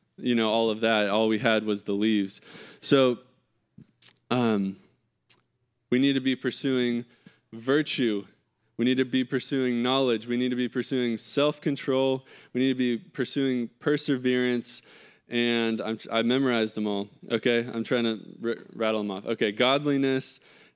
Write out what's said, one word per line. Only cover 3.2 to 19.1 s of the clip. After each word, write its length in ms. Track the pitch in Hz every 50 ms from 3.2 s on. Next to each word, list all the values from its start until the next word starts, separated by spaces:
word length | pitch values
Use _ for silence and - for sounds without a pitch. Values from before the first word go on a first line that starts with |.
| - _ _ _ _ _ _ _ _ _ _ - - _ _ _ - - - _ _ -
um, 460 | 120 127 120 113 110 101 98 98 95 - - _ _ _ _ _ _ _ _ - - _ _ _ _ _ _ _ _ _ _ -
we 80 | 123 127
need 160 | 135 139 139
to 60 | 135
be 160 | 127 131 131
pursuing 680 | 127 - 127 113 - - 139 131 127 123 120 120 120 120 _ _ _ _ - _ _ _ - -
virtue. 760 | 113 113 127 139 156 151 - - - 127 113 104 101 98 - _ _ _ _ _ _ _ _ _
We 80 | - 117
need 140 | 123 131 127
to 60 | 131
be 200 | 127 123 131 127
pursuing 580 | - 139 127 - - 143 135 131 127 123 120 120
knowledge. 440 | 123 131 135 135 127 117 110 110
We 100 | 120 120
need 140 | 123 127 127
to 60 | 123
be 120 | 120 127 120
pursuing 480 | - 127 120 - 139 127 123 120 113
self-control. 1120 | 107 - - - 143 143 151 147 - - 160 143 131 - - 135 131 135 135 131 131 - - - - - - -
We 80 | 123
need 120 | 131 135 131
to 60 | 127
be 200 | 127 123 120 110
pursuing 720 | 95 - - - 123 - - 143 135 135 127 123 120 113 _ _
perseverance. 1000 | - 156 151 143 - - 139 127 127 127 127 127 123 123 123 123 113 - - - - - - - - - - _ _ -
And 520 | 120 120 120 120 120 117 117 113 113 110
I'm, 180 | - 107 110 107 - - -
I 100 | 113 113
memorized 520 | 117 123 135 139 131 123 113 110 107 -
them 120 | 110 107
all, 220 | 104 101 101 101 101 - - - - 120
okay? 340 | 110 - 123 120 117 117 123 -
I'm 100 | 117 113
trying 220 | - 131 120 117
to 160 | 113 113 101 87 87 - - 107
r-, 200 | 113 113 - - - -
rattle 260 | - 113 110 110 107
them 100 | 104 101